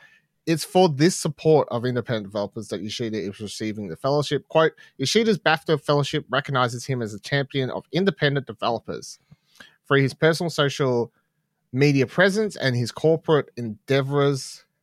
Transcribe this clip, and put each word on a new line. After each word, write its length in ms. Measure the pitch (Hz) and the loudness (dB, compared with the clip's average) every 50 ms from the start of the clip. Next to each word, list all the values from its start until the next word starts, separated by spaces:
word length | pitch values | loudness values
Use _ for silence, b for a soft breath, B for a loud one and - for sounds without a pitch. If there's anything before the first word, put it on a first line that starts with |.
| b b b b b b _ _ _ | b b b b b b _ _ _
it's 160 | 156 165 151 - | -2 -2 -2 -2
for 260 | - - 185 185 175 | 0 4 4 4 4
this 260 | 139 127 156 190 - | 4 4 2 2 2
support 520 | - - 160 - - - 156 156 139 - - | 0 -4 -6 -6 0 4 4 6 6 4 2
of 160 | 113 120 113 | -2 -4 -2
independent 400 | 127 123 123 - - 120 110 101 | -2 -2 -2 -2 -2 -4 -4 -6
developers 420 | 98 104 104 101 98 - 113 101 - | -6 -4 -4 -4 -4 -6 -10 -8 -6
that 120 | 110 90 | -6 -6
Yoshida 360 | 98 107 - - 120 110 110 104 | -6 -8 -6 -6 -6 -4 -4 -4
is 200 | 98 101 101 - | -6 -6 -8 -10
receiving 500 | 107 98 - - 110 110 101 107 104 90 | -12 -12 -8 -8 -6 -6 -6 -8 -8 -10
the 60 | 80 | -8
fellowship. 520 | - - 135 143 147 139 - 147 131 - | -4 -2 0 0 0 0 0 -2 -4 -4
Quote, 260 | - - 160 160 151 - B B B B | 0 2 2 2 2 0 B B B B
"Yoshida's 400 | - 135 - - 220 233 226 202 | -6 -2 0 2 2 2 2 0
bafta 420 | - - 156 160 160 - - 156 139 | 2 2 0 0 0 0 0 -2 0
fellowship 460 | - - 147 143 135 - - 147 - - | 2 2 2 2 0 0 -4 -6 -4 -2
recognizes 560 | 120 139 - - 139 127 127 117 123 120 - | -2 -2 -2 0 0 0 2 0 0 -4 -6
him 160 | - 135 120 | -4 -4 -4
as 120 | 117 104 107 | -4 -6 -8
a 60 | 98 | -12
champion 500 | - - 143 143 135 - - 139 131 - | -6 -2 -2 -2 -2 -2 -2 -4 -2 -2
of 160 | - - - _ | -4 -8 -8 _
independent 560 | - 165 196 196 - - 151 143 143 139 131 | -2 0 0 0 0 0 0 0 0 -2 -4
developers. 720 | - 104 - - 117 117 107 - - 78 57 - - - - _ _ - _ B B B B B B B B _ | -6 -8 -4 -2 -2 -2 -4 -4 -8 -10 -10 -10 -14 -18 -20 _ _ -20 _ B B B B B B B B _
For 120 | - 139 | 0 2
his 160 | 139 135 127 - | 2 2 0 0
personal 340 | - 160 160 165 - 180 165 | 2 2 2 2 2 -2 -4
social 600 | - - 143 139 - - 139 131 123 120 117 - _ _ _ _ _ _ _ _ _ _ _ _ | 0 0 0 0 0 0 0 0 0 0 -2 -4 _ _ _ _ _ _ _ _ _ _ _ _
media 360 | 123 131 143 147 139 135 123 | 0 2 4 4 4 2 0
presence 480 | - - 175 185 202 190 220 214 196 151 | 0 2 2 2 2 2 0 -2 -4 -4
and 200 | - - 131 120 | -4 -2 -2 0
his 160 | 123 120 107 | -2 -2 -4
corporate 580 | - - - 156 165 160 - - 160 143 - - _ | -4 0 2 2 2 2 2 2 2 2 2 -2 _
endeavors, 1080 | 120 120 110 104 - _ - 131 139 135 135 143 143 139 143 143 135 - - - - _ _ _ _ | -10 -8 -8 -10 -8 _ 0 0 0 0 0 0 2 2 2 0 -2 -6 -12 -16 -20 _ _ _ _